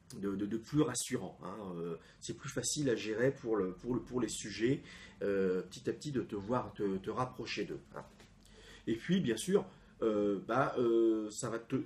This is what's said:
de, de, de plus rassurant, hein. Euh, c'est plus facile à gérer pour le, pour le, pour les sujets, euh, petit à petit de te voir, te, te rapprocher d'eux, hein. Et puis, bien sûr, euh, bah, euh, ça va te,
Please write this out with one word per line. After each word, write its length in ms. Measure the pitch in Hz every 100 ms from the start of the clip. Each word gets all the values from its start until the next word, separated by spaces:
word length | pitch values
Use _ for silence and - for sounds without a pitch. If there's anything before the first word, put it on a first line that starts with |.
| - 117
de, 160 | 98 98
de, 100 | 101
de 120 | 113
plus 240 | - 147
rassurant, 580 | 151 120 - 123 90 -
hein. 120 | 87 107 98 85
Euh, 180 | 85 82 - -
c'est 180 | - 110
plus 120 | 139
facile 400 | 131 120 147 139
à 40 | 107
gérer 360 | 104 110 131
pour 240 | 135 120 107
le, 180 | 92
pour 220 | 85 117 123
le, 60 |
pour 200 | - 123
les 80 | 110
sujets, 540 | - 110 98 120 147 - - - -
euh, 400 | 101 98 95 92
petit 260 | 90 - -
à 40 |
petit 180 | 113 147
de 100 | 127
te 140 | 92 104
voir, 380 | 98 123 107
te, 240 | - 101 95
te 120 | 98
rapprocher 560 | 107 127 - 113 107 85
d'eux, 160 | 76 - -
hein. 100 | - - - - - - - - -
Et 100 | 113
puis, 240 | - 190
bien 180 | 135 110
sûr, 280 | - 196 - - - -
euh, 360 | 113 104 104 98 -
bah, 280 | 117 151 -
euh, 520 | 120 113 113 110 107
ça 180 | - 117
va 80 | 113
te, 180 | - 131